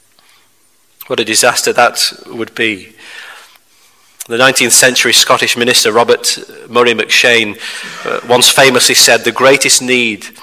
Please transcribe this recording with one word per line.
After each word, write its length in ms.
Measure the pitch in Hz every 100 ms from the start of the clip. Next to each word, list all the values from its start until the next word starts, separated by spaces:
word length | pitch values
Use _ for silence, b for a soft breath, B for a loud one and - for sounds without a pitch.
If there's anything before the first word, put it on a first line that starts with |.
| _ _ b b b _ _ _ _ - -
What 140 | 123
a 40 |
disaster 480 | 110 107 123 - -
that 400 | 110 120 - - - -
would 280 | 117 110
be. 380 | - 110 98 90 B B B B B B _ _ _ _ _ _ - -
The 100 | 117
nineteenth 340 | 131 131 120
century 400 | - 127 123 123
Scottish 440 | - - 127 117 123
minister 360 | 120 117 113
Robert 460 | 113 117 120 - - - - -
Murray 260 | 117 120
McCheyne, 640 | 110 - - 131 117 107 98 B B B B -
uh, 140 | - 117
once 200 | 123 120
famously 440 | - 135 123 -
said, 300 | 120 - 117
"The 80 | 120
greatest 500 | 113 131 135 139 -
need 420 | 127 127 117 101 - B